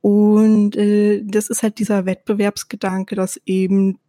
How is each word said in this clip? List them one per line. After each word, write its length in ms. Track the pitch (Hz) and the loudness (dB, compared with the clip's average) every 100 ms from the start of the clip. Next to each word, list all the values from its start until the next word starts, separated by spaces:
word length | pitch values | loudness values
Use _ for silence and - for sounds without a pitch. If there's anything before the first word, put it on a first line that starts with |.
Und, 720 | 208 208 208 214 220 214 208 208 | 2 4 4 4 4 4 2 2
äh, 460 | 208 208 208 208 208 | 2 2 2 0 -2
das 240 | 208 - | -4 -4
ist 140 | 226 | -4
halt 160 | 220 - | -4 -4
dieser 260 | 214 202 185 | -2 -2 -2
Wettbewerbsgedanke, 1080 | 180 - 208 202 - - 214 190 190 190 208 | -6 -4 -2 -2 -4 -14 -8 -6 -6 -6 -6
dass 260 | 185 - - | -6 -8 -4
eben 500 | 190 185 196 196 185 | -2 0 0 0 -4